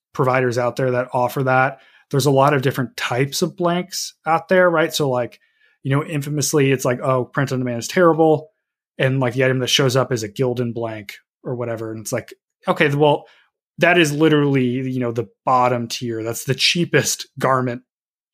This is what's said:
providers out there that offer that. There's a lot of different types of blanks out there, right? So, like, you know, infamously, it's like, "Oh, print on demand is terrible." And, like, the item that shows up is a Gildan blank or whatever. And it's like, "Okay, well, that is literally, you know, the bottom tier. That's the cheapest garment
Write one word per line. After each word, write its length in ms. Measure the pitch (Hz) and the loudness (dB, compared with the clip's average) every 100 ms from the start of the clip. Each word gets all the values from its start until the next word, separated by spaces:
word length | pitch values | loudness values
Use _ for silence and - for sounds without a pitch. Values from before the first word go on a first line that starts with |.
| _ | _
providers 460 | - 131 131 127 117 | -2 0 2 0 0
out 180 | 120 120 | -2 -2
there 160 | 131 | -2
that 160 | 123 127 | -2 -2
offer 300 | 127 123 147 | -2 -2 -2
that. 360 | 131 131 131 139 _ _ _ | 0 2 2 -2 _ _ _
There's 160 | 139 143 | -2 2
a 40 | |
lot 240 | 135 139 | 4 4
of 80 | 147 | 2
different 340 | 131 127 120 - | 0 -2 -6 -8
types 460 | - 120 139 - | -6 -2 -2 -2
of 140 | 170 - | -4 -2
blanks 580 | 175 175 185 - - - 160 | -2 -2 -6 -10 -10 -8 -2
out 220 | 160 - | -2 2
there, 200 | 185 180 | 4 4
right? 220 | 165 160 | 4 0
So, 140 | - 143 | 0 -2
like, 300 | 123 117 - _ _ _ _ | -2 -4 -10 _ _ _ _
you 80 | 135 | -2
know, 140 | 139 | -2
infamously, 640 | 165 151 143 147 135 156 135 | -2 -6 -4 -4 0 2 2
it's 120 | 131 | 2
like, 160 | 135 123 | 0 -2
"Oh, 220 | 143 131 | 0 0
print 280 | 120 - 131 | -2 -4 -2
on 60 | 127 | -2
demand 200 | 127 117 | -4 -6
is 100 | - | -4
terrible." 600 | 185 170 156 160 147 - _ _ _ _ - | 4 4 6 4 2 -2 _ _ _ _ -2
And, 200 | 131 135 | 0 0
like, 160 | 123 | 0
the 100 | 123 | 2
item 160 | 131 131 | 2 2
that 80 | 120 | 0
shows 280 | - 139 127 | 2 2 2
up 160 | 120 | 0
is 100 | 120 | -2
a 60 | 110 | -4
Gildan 440 | - 127 120 120 | -4 -2 -2 -4
blank 420 | 113 113 107 101 - _ _ | -6 -8 -8 -14 -20 _ _
or 120 | - 123 | -10 -8
whatever. 340 | 117 113 113 | -6 -8 -8
And 100 | 113 | -10
it's 120 | 107 | -8
like, 200 | 120 - - _ _ - | -8 -8 -18 _ _ -4
"Okay, 260 | - 156 | 0 0
well, 300 | 143 151 156 - _ _ _ _ - | 4 2 2 -4 _ _ _ _ 0
that 180 | 170 180 | 4 4
is 140 | 156 | 2
literally, 520 | 147 160 151 143 139 123 | 2 4 4 4 2 0
you 340 | 127 131 127 | -2 -4 -4
know, 100 | 120 | -2
the 160 | 117 104 _ | -4 -8 _
bottom 440 | - 127 123 123 117 | 0 2 2 0 -4
tier. 340 | - 120 110 | -8 -6 -6
That's 220 | 110 117 | -6 -6
the 100 | - | -4
cheapest 720 | 135 - 175 170 147 117 - - - | -2 -2 0 0 0 0 -4 -10 -4
garment 440 | 127 131 127 120 - _ _ _ _ | 0 0 -2 -6 -14 _ _ _ _